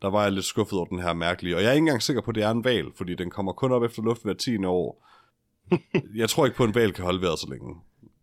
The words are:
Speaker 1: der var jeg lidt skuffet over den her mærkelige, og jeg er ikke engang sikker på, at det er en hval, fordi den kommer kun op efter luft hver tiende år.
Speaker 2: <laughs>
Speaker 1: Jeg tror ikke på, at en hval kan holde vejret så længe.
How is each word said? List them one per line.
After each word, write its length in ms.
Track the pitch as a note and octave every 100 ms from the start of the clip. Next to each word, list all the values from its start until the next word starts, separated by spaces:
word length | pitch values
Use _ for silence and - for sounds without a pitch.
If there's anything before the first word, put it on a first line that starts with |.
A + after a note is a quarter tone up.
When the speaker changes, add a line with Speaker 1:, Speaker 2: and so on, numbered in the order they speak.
Speaker 1:
der 60 | G2
var 120 | G#2
jeg 100 | G2+
lidt 120 | G2
skuffet 340 | - - G2+ F#2+
over 80 | E2
den 100 | F2+
her 120 | F2
mærkelige, 440 | E2+ E2 F2+ F2+ E2+
og 60 |
jeg 60 | A2
er 40 |
ikke 60 | D3
engang 200 | D#3+ A#2+
sikker 200 | - A#2+
på, 80 | A#2
at 40 |
det 80 | A2
er 80 | G#2
en 100 | A#2
hval, 260 | B2+ G#2+ C2+ -
fordi 180 | F2+
den 160 | F2 F2+
kommer 220 | G2+ F#2+
kun 200 | - C3
op 100 | B2
efter 180 | A#2 -
luft 200 | A2+ A#2
hver 100 | G#2
tiende 340 | F2+ B2+ G#2+ F#2
år. 380 | F2+ C2 - _ - _ _ _
Speaker 2:
<laughs> 600 | _ - F3+ - E3 G#2
Speaker 1:
Jeg 140 | G#2+ A2+
tror 180 | - C3
ikke 100 | -
på, 60 |
at 40 | A#2
en 40 |
hval 200 | A2+ G#2+
kan 120 | F2+
holde 160 | F2+ F#2
vejret 160 | F2+ D#2
så 80 | C#2
længe. 240 | B1+ A#1+ E2+ - _ - _